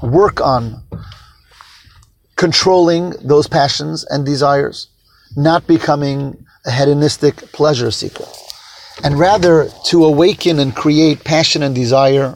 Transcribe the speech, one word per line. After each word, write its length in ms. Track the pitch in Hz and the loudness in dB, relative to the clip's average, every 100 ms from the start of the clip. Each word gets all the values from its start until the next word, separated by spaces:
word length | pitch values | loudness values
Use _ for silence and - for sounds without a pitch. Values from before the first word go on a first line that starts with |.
work 400 | 117 135 - - | -2 2 2 0
on 400 | 139 127 117 110 - - - - - _ _ _ - _ _ _ _ _ _ | -2 -2 -4 -12 -16 -18 -18 -20 -20 _ _ _ -20 _ _ _ _ _ _
controlling 760 | - 175 - 185 185 170 170 175 - | -4 -2 0 2 2 2 0 -4 -8
those 240 | 127 147 | 0 0
passions 600 | - 160 139 - 151 160 | 2 0 0 -4 -8 -10
and 200 | - 143 | -8 -6
desires, 600 | 139 139 143 143 139 - - _ _ _ _ | -4 -2 0 0 -2 -8 -20 _ _ _ _
not 320 | 143 156 170 - | -2 0 0 0
becoming 760 | 160 - 147 143 139 139 - - _ | 0 2 -2 -2 -6 -8 -12 -20 _
a 60 | 135 | -6
hedonistic 640 | 123 143 147 147 - 147 - - | 0 2 2 0 0 -2 -2 -16
pleasure 400 | - 151 123 117 | -2 0 0 -4
seeker, 340 | - - - - - - - - - - - | -6 -10 -12 -18 -18 -20 -20 -20 -20 -20 -4
and 160 | 143 143 | -2 2
rather 500 | 185 208 175 160 135 - | 2 2 4 4 2 -6
to 200 | - 170 | 0 4
awaken 520 | 156 147 185 180 175 151 | 4 4 2 2 -2 0
and 180 | 135 | -2
create 480 | - 156 151 160 143 | -2 0 2 2 0
passion 380 | - 156 - 165 | -2 -2 0 -2
and 140 | 139 | -2
desire 600 | 123 117 135 135 139 135 | -2 0 2 4 2 -2